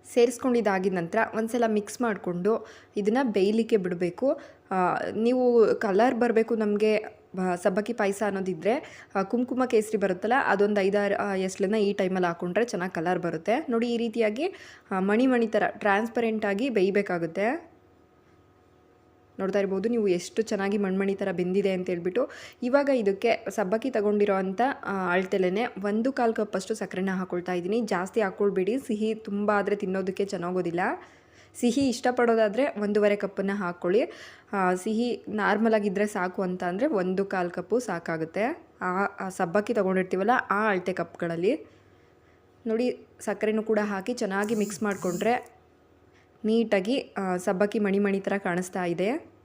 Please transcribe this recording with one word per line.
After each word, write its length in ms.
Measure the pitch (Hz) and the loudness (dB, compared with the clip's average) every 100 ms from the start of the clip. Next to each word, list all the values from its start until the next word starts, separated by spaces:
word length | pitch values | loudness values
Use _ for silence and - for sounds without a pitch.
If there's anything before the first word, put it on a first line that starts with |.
| - | 0
ಸೇರಿಸ್ಕೊಂಡಿದ್ದಾಗಿದ 800 | 247 240 247 262 240 208 190 190 | 4 4 2 0 2 2 2 0
ನಂತರ 260 | 185 170 220 - 214 | 0 0 0 0 -2
ಒಂದ್ಸಲ 280 | 226 247 226 | -2 0 2
ಮಿಕ್ಸ್ 340 | 214 208 - | 0 -2 -4
ಮಾಡಿಕೊಂಡು 680 | 240 190 - 175 185 226 - - - - | -2 -2 -4 -2 0 0 -4 -20 -8 -2
ಇದನ್ನ 200 | 196 240 | 0 2
ಬೇಯಲಿಕ್ಕೆ 540 | 269 202 190 220 226 220 | 2 2 2 2 2 0
ಬಿಡಬೇಕು. 640 | 180 175 175 - 262 294 - - _ | 0 -2 -4 0 -2 -2 -8 -20 _
ಆ, 240 | 190 180 - 87 208 | 0 2 0 -4 0
ನೀವು 600 | 233 254 247 240 202 - | 2 4 4 6 6 4
ಕಲರ್ 400 | 214 190 247 240 | 2 4 4 4
ಬರಬೇಕು 400 | 233 226 226 226 | 2 2 2 0
ನಮಗೆ, 400 | 214 208 214 214 - - - 185 | 0 2 2 2 -2 -18 -12 -4
ಆ, 140 | 185 175 | -2 0
ಸಬ್ಬಕ್ಕಿ 380 | 202 190 208 | 0 0 -2
ಪಾಯಸ 300 | 233 202 196 208 | -2 -2 0 -2
ಅನ್ನೋದಿದ್ರೆ, 800 | 196 190 165 190 277 - - - 202 | -2 -4 -2 0 0 -4 -20 -6 -4
ಆ, 80 | |
ಕುಂಕುಮ 420 | 190 240 247 254 254 | -2 -2 -2 -2 2
ಕೇಸರಿ 320 | 226 214 214 | 2 2 0
ಬರುತ್ತಲ್ಲ, 360 | 196 180 220 262 - | 0 0 0 2 2
ಅದೊಂದು 360 | 196 208 208 | 2 4 4
ಐದಾರು, 400 | 190 202 202 - | 2 2 0 0
ಆ, 140 | 202 190 | -2 -2
ಎಸ್ಲನ್ನ 400 | 190 - 196 220 | -4 -2 -2 2
ಈ 180 | 202 | 0
ಟೈಮಲ್ಲಿ 340 | 202 185 185 175 | 0 0 2 0
ಹಾಕ್ಕೊಂಡ್ರೆ 380 | 170 180 180 240 | 0 -2 0 0
ಚೆನ್ನಾಗಿ 300 | 196 185 180 | -2 -4 -2
ಕಲರ್ 240 | 165 180 | -2 0
ಬರುತ್ತೆ. 460 | 170 156 170 240 311 | -2 -4 0 0 0
ನೋಡಿ, 240 | 233 240 | -2 0
ಈ 40 | 233 | 0
ರೀತಿಯಾಗಿ, 480 | 233 226 214 214 349 - - - - | -2 0 0 0 -6 -6 -20 -20 -6
ಆ, 80 | 190 | -2
ಮಣಿ 280 | 190 214 262 | 2 4 4
ಮಣಿ 200 | 247 226 | 4 2
ಥರ 160 | 220 180 | 2 0
ಟ್ರಾನ್ಸ್ಪರೆಂಟಾಗಿ 1000 | - 208 196 226 240 226 220 208 202 269 | 0 2 2 0 -2 -2 -2 -2 -2 0
ಬೇಯಬೇಕಾಗುತ್ತೆ. 1040 | 214 190 196 196 175 165 170 214 330 - - _ _ _ _ _ _ _ _ _ _ _ _ _ _ _ - | 2 2 2 0 -2 -2 -2 -2 -2 -8 -20 _ _ _ _ _ _ _ _ _ _ _ _ _ _ _ -6
ನೋಡ್ತಾ 200 | 190 202 | -2 0
ಇರ್ಬೋದು 300 | 196 190 220 | 0 -2 0
ನೀವು 180 | 233 202 | 0 2
ಎಷ್ಟು 340 | 180 - - | 0 -2 -4
ಚೆನ್ನಾಗಿ 360 | 214 208 196 208 | -2 -2 0 0
ಮಣ್ಮಣಿ 380 | 196 190 196 196 | 0 0 0 -2
ಥರ 160 | 202 | -2
ಬೆಂದಿದೆ 400 | 180 180 190 196 | -2 0 2 0
ಅಂತ 180 | 185 185 | -2 -2
ಹೇಳ್ಬಿಟ್ಟು. 400 | 175 175 185 285 - - - | -4 -2 -2 -4 -6 -20 -8
ಇವಾಗ 260 | 240 277 285 262 | 0 2 4 2
ಇದಕ್ಕೆ 500 | 196 190 233 - - | 2 0 0 0 -2
ಸಬ್ಬಕ್ಕಿ 420 | 208 185 220 262 | -4 -2 -2 -2
ತಗೊಂಡಿರೋ 420 | 226 208 208 202 | 0 2 2 2
ಅಂಥ, 280 | 190 190 190 254 - | 2 0 0 0 -2
ಆ, 280 | - 196 180 | -6 -4 0
ಅಳತೆಲೇನೆ 540 | 180 185 196 180 190 240 | 0 2 0 2 0 -2
ಒಂದು 460 | - 202 208 247 | -4 -2 0 0
ಕಾಲು 220 | 269 233 | 2 0
ಕಪ್ಪಷ್ಟು 420 | 226 208 190 190 220 | 0 -2 -4 -4 -6
ಸಕ್ಕರೆನ 340 | 190 185 196 | -4 -4 -2
ಹಾಕೊಳ್ತಾ 440 | 185 185 180 175 | -2 -4 -4 -2
ಇದ್ದೀನಿ. 280 | 180 175 226 | -4 -2 -2
ಜಾಸ್ತಿ 400 | 214 180 185 233 | 0 -2 -2 0
ಹಾಕ್ಕೊಳ್ಬೇಡಿ, 580 | 196 185 202 185 190 262 | -2 2 0 2 0 -2
ಸಿಹಿ 360 | - 214 214 220 | -2 -2 -2 -4
ತುಂಬ 360 | 214 202 208 | -6 -2 2
ಆದರೆ 240 | 208 196 202 | 2 2 -2
ತಿನ್ನೋದಕ್ಕೆ 500 | 190 190 185 185 196 | -2 -2 -2 -2 -4
ಚೆನ್ನಾಗೋದಿಲ್ಲ. 540 | 190 175 180 170 170 202 370 - - _ - - - | -2 -2 -2 -2 0 -2 -2 -10 -20 _ -20 -20 -2
ಸಿಹಿ 340 | 240 247 269 | 0 2 0
ಇಷ್ಟಪಡೋದಾದರೆ 920 | 226 247 247 240 226 220 208 277 208 | 0 -2 2 4 4 2 2 0 0
ಒಂದೂವರೆ 340 | 208 208 208 202 | 0 2 4 2
ಕಪ್ಪನ್ನು 400 | 202 190 196 202 | -2 -4 -2 -2
ಹಾಕ್ಕೊಳ್ಳಿ. 460 | 180 170 175 208 311 - - - _ | -4 -2 2 2 2 -6 -20 -20 _
ಆ, 220 | 202 185 185 | 0 2 2
ಸಿಹಿ 500 | 220 220 240 - - | 0 0 -2 -4 -6
ನಾರ್ಮಲ್ 440 | 208 190 208 226 | -2 2 2 4
ಆಗಿದ್ದರೆ 320 | 220 208 185 208 | 4 2 0 -2
ಸಾಕು 360 | 208 180 185 | 0 -4 -2
ಅಂತ 220 | 185 180 | -2 -2
ಅಂದರೆ 240 | 180 185 294 | -4 -2 0
ಒಂದು 380 | 214 180 185 196 | 0 0 -2 -2
ಕಾಲು 240 | 190 175 | -2 -2
ಕಪ್ಪು 300 | 175 175 233 | -6 -2 -2
ಸಾಕಾಗುತ್ತೆ. 840 | 247 170 170 160 160 185 233 339 - _ | -2 -6 -4 -4 -4 -2 -2 -4 -14 _
ಆ, 240 | 185 185 196 | -4 0 -2
ಆ 240 | - 190 | -4 -10
ಸಬ್ಬಕ್ಕಿ 440 | - 180 196 208 | -4 0 0 0
ತಗೊಂಡಿರ್ತೀವಲ್ಲ, 580 | 226 190 185 185 185 196 247 - | 0 2 2 0 0 2 2 2
ಆ 200 | 202 220 | 0 2
ಅಳತೆ 240 | 190 180 | 0 -2
ಕಪ್ಗಳಲ್ಲಿ. 720 | 185 170 - 170 165 185 311 - - _ _ _ _ _ _ _ _ 226 | -4 -6 -6 -6 0 0 0 -4 -20 _ _ _ _ _ _ _ _ -4
ನೋಡಿ, 400 | 220 247 - - - | 0 0 -4 -12 -10
ಸಕ್ಕರೆನೂ 440 | - 196 214 214 | -8 -2 0 0
ಕೂಡ 160 | 214 214 | 2 0
ಹಾಕಿ 300 | 208 196 190 | 0 -4 -4
ಚೆನ್ನಾಗಿ 420 | 240 208 196 208 220 | -4 -2 -2 0 -2
ಮಿಕ್ಸ್ 280 | 202 208 | -2 -2
ಮಾಡಿಕೊಂಡ್ರೆ 680 | 208 196 - 175 214 240 - - _ _ _ _ _ _ _ _ 214 | -2 -2 -2 0 0 0 -2 -20 _ _ _ _ _ _ _ _ 2
ನೀಟಾಗಿ, 540 | 226 226 202 190 269 - - | 2 4 0 2 -2 -4 -6
ಆ, 200 | 190 180 | -4 -2
ಸಬ್ಬಕ್ಕಿ 420 | 180 185 208 226 | -2 0 0 2
ಮಣಿ 200 | 202 196 | 0 2
ಮಣಿ 200 | 202 196 | 2 0
ಥರ 140 | 196 196 | -2 -2
ಕಾಣಿಸ್ತಾ 480 | 196 175 185 196 175 | -2 -2 -4 -4 -4
ಇದೆ. 440 | 170 190 302 - - | 0 -2 -2 -8 -20